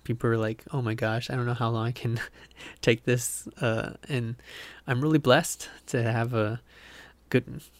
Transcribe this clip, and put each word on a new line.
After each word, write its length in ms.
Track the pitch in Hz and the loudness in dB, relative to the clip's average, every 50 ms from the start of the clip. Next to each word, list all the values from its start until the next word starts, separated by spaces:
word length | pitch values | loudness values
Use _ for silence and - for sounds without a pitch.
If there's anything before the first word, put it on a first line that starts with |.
| _ | _
people 260 | - 117 - - 117 | -6 -4 0 2 2
are 80 | 113 | 2
like, 260 | 113 110 110 113 - - - | 2 0 -2 -4 -6 -10 -6
"Oh 100 | - 135 | -4 -2
my 120 | 123 110 110 | -2 -2 0
gosh, 360 | 107 110 110 110 117 117 - | 0 0 0 0 -2 -2 -4
I 60 | 131 | -4
don't 120 | 127 120 | -2 -2
know 80 | 120 123 | -2 -2
how 140 | 120 123 113 | 0 0 0
long 180 | 117 113 113 | 0 0 0
I 40 | 117 | -2
can 280 | 120 - - 117 117 120 - - - - - - | -4 -2 -4 -4 -2 -2 -6 -10 -12 -20 -20 -20
<laughs> 320 | - - - - - _ | -20 -20 -18 -18 -14 _
take 220 | - 123 117 113 - | 2 2 2 4 2
this." 440 | 127 123 120 120 - - - - - - - | 0 0 0 0 -4 -6 -8 -12 -14 -8 -2
Uh, 340 | 143 117 113 113 - - - - - | -2 0 0 0 -2 -6 -10 -14 -8
and 280 | - 147 123 117 113 120 - - - - - - - - - _ | -4 -4 -2 -2 -4 -8 -10 -14 -18 -18 -18 -16 -18 -20 -12 _
I'm 160 | - 127 123 | -2 0 2
really 160 | 143 156 156 | 4 4 4
blessed 520 | 151 - 127 123 156 170 - - - - - - - - | 4 6 6 6 6 6 0 -8 -10 -12 -16 -16 -18 -8
to 160 | - - 123 117 | -4 -2 0 2
have 300 | 113 113 113 117 120 123 | 2 2 0 0 0 0
a 260 | 113 107 104 113 120 - _ - - - - - - - - - _ _ _ | 0 0 0 -2 -6 -10 _ -20 -20 -20 -20 -20 -20 -20 -20 -20 _ _ _
good, 320 | - 131 - - 127 143 - - _ | 0 0 0 0 -10 -14 -14 -18 _